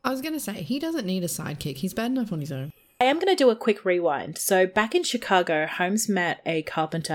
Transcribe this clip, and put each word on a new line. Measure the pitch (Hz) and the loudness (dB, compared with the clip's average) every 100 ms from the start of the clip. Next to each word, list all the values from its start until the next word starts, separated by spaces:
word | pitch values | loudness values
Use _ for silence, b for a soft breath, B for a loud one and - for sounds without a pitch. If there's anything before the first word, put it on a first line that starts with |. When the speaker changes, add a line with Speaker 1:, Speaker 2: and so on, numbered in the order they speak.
Speaker 1:
I | 254 | -4
was | 262 | -2
gonna | 311 311 | -4 -6
say, | - 208 | -6 -8
he | 165 269 | -6 -4
doesn't | 330 330 185 | -2 -4 -2
need | 185 | -2
a | 175 | -4
sidekick. | - 160 147 147 135 | -4 -6 -6 -6 -4
He's | 185 | -6
bad | 226 233 | -4 -2
enough | 262 214 | -2 -2
on | 160 | -4
his | 147 | -6
own. | 135 139 - _ - | -6 -8 -12 _ 0
Speaker 2:
I | |
am | 254 311 | 2 2
gonna | 392 359 | 2 4
do | 254 | 6
a | |
quick | 220 - 208 | 4 2 0
rewind. | 190 180 170 139 87 - | 2 2 2 0 -4 -6
So | - 190 185 | 2 4 4
back | 214 220 | 2 2
in | 359 | 0
Chicago, | 349 233 - 190 175 156 156 | 0 -4 2 4 4 2 0
Holmes | - 180 214 - | 0 0 0 0
met | 190 175 - | 0 0 -2
a | 165 165 | -2 -4
carpenter | 156 - 156 165 151 | -2 -2 -2 -2 -4